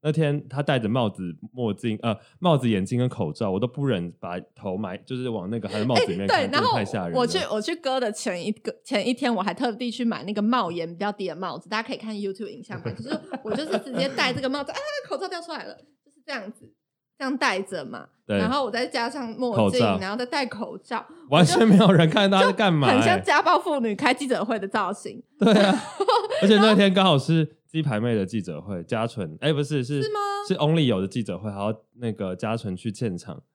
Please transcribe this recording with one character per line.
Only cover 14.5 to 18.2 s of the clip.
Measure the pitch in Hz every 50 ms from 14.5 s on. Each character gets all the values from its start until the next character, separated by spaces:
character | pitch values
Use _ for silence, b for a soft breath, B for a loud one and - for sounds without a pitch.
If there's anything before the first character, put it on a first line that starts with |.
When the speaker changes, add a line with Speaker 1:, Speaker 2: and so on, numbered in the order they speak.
| 269 285 269
Speaker 2:
子， | 285
啊， | - - 554 605 587 571 - -
口 | 415
罩 | - 381
掉 | 359 370 339
出 | 330 339
来 | 320 247 -
了， | 202 - - _ _ _ _ _
就 | 285
是 | _ 311 254
这 | 311
样 | 277 240 196 202 -
子， | _ - - _ _ _ _ _ _ _ _ _
这 | _ 277
样 | 262 294
戴 | 254 - 254 196 190
着 | 196 - 196 165 135
嘛。 | - 117 101 - _ _ _